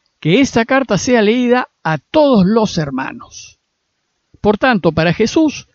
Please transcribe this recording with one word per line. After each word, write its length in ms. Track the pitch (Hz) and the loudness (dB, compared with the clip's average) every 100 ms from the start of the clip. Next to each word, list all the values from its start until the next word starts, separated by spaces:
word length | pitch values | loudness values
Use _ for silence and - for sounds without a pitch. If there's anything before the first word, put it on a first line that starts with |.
| _ _ | _ _
que 200 | 151 202 | 0 2
esta 240 | 277 240 | 2 0
carta 320 | 226 262 262 185 | 0 -2 0 -4
sea 240 | - 247 | 0 2
leída 480 | 202 240 247 240 - _ | 2 0 0 0 -2 _
a 160 | 165 156 | -6 -6
todos 480 | - 311 294 240 180 | -2 0 2 4 2
los 320 | 226 220 - | 2 0 -4
hermanos. 800 | 147 131 131 117 - - - _ _ _ _ _ _ _ _ _ | -6 -6 -10 -12 -20 -20 -20 _ _ _ _ _ _ _ _ _
Por 160 | 202 208 | -2 0
tanto, 360 | 269 220 170 | 0 0 0
para 200 | 156 165 | 0 -2
Jesús, 540 | 165 226 - 311 - - | 0 0 0 0 -2 -16